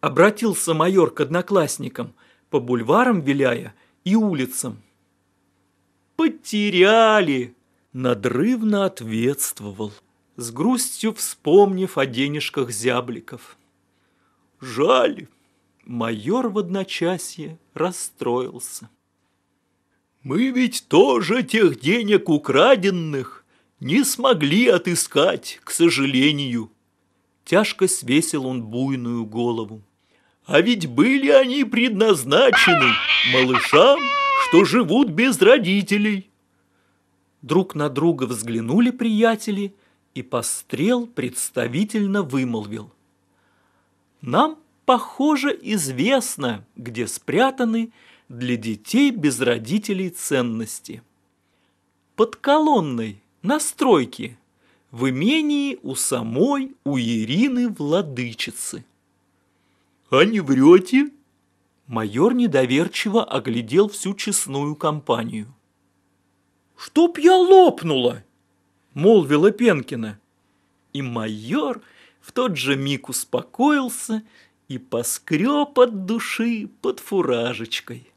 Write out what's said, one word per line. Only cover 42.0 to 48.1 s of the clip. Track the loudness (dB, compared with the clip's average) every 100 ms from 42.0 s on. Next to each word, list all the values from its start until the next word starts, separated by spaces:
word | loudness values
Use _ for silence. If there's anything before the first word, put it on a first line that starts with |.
| -2 -2
вымолвил: | -2 -4 -4 -6 -8 -12 -14 _ _ _ _ _ _ _ _ _ _ _ _ _
«Нам, | -4 0 0 -2 _ _
похоже, | 0 0 0 -2 0 2 0 -4
известно, | -4 -4 -4 -2 0 0 -2 -6 -6 -6 -12 -18
где | -14 -8 -8
спрятаны | -8 -4 0 0 -2 -4 -2 -6 _ _